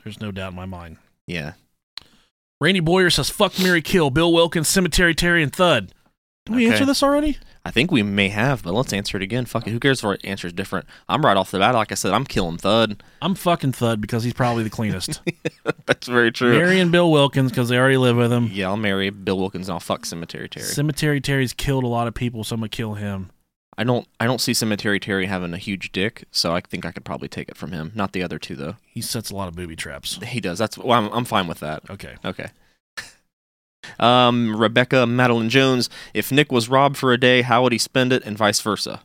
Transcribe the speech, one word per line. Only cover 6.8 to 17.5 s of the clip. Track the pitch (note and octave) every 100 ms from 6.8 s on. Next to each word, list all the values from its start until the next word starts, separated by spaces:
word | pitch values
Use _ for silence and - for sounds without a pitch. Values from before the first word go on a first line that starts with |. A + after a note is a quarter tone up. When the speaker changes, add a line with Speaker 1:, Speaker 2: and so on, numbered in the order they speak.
| C#4
Speaker 1:
this | C4
already? | C#4 C#4+ D4+ - - _ -
Speaker 2:
I |
think | - D#3+
we | C#3+
may | G2+ G2+ G2
have, | G#2 B2+ B2
but | G2
let's | G2+ C3
answer | G2+ G2+ G2+
it |
again. | G2 A#2+ A#2
Fuck | A#2 G2+
it. |
Who | A#2
cares | C#3 C3
if | G#2+
our | F#2+ -
answer's | G2 F2
different? | F2 F#2+ F#2 - - -
I'm | G#2+ D3
right | G2
off | F#2+
the | F#2+
bat. | G#2
Like | B2 G#2
I | G2
said, | G2+
I'm | G2+ C3+
killing | - F2 E2
Thud. | F#2+ A2+ A2 G2+ - -
Speaker 1:
I'm | D#3+ G3
fucking | F3+ E3+ C#3
Thud | A#2+ A#2 A2+
because | G#2 A#2 A#2+
he's |
probably | - B2 A#2
the | A2
cleanest. | - G#2+ F#2 - D#3 - - D#3+
Speaker 2:
<laughs> | _ - - -
That's | B2+ -
very | B2 A#2
true. | - B2 A#2
Speaker 1:
Marrying | F3 F#3 F3
Bill | F3 F3
Wilkins | D3+ C#3 C#3 C3